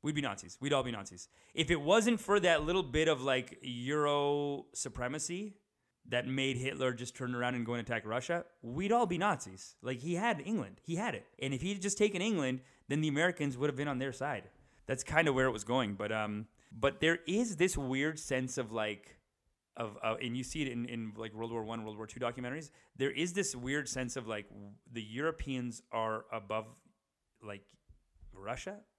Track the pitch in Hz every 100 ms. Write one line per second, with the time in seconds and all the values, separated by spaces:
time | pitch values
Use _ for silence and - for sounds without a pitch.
0 | - 147 139 101 - - 139 139 123 110
1 | 98 90 - _ - - 151 165 143 214
2 | 220 226 - 202 180 160 151 185 151 143
3 | 160 147 135 127 113 - 131 120 123 151
4 | 147 143 143 143 143 143 - - 139 107
5 | 123 151 - 175 208 196 _ _ _ _
6 | - 123 123 131 135 123 131 - 131 120
7 | 123 - 127 123 123 123 117 120 117 117
8 | 104 117 123 - - _ 117 127 196 240
9 | 220 175 202 151 - 95 - - 120 127
10 | 147 175 233 180 143 220 101 95 - 165
11 | 226 113 - - 135 131 175 202 190 196
12 | 208 190 202 196 131 127 - _ - 147
13 | 156 143 175 175 143 123 147 131 147 131
14 | 135 - 139 117 95 _ - _ - 135
15 | - 151 160 131 131 110 110 123 113 98
16 | 104 110 107 104 107 _ _ - 135 135
17 | 160 170 - 196 240 165 180 147 135 131
18 | 151 156 - 131 131 135 117 113 107 104
19 | - - _ _ _ _ _ - - -
20 | 113 110 127 120 127 160 139 120 120 120
21 | 110 107 113 107 113 117 110 113 110 107
22 | 110 - 123 120 123 143 151 - _ -
23 | 135 - 175 175 190 127 123 143 135 131
24 | 127 131 110 107 104 107 101 104 - 117
25 | 107 113 156 160 - 131 123 117 _ 113
26 | 113 110 - 113 101 110 110 - _ _
27 | _ _ _ _ 104 101 _ _ _ -
28 | _ _ - 92 98 127 - 208 -